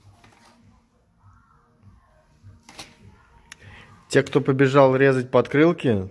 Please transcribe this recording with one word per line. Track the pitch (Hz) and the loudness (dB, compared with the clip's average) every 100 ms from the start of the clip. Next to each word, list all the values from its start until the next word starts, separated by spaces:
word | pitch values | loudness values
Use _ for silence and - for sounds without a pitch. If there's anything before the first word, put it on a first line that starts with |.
| _ _ _ _ _ _ _ _ _ _ _ _ _ _ _ _ _ _ 98 _ _ _ _ _ - - - - - _ - _ _ _ _ - - - - _ _ | _ _ _ _ _ _ _ _ _ _ _ _ _ _ _ _ _ _ -20 _ _ _ _ _ -20 -20 -20 -20 -20 _ -20 _ _ _ _ -20 -20 -20 -20 _ _
Те, | 135 | -2
кто | 135 143 | 0 -2
побежал | 135 135 135 139 131 131 | -2 0 2 4 2 4
резать | 139 127 127 | 2 0 0
подкрылки, | 123 120 139 170 170 135 101 98 | -2 0 0 0 0 -2 -4 -6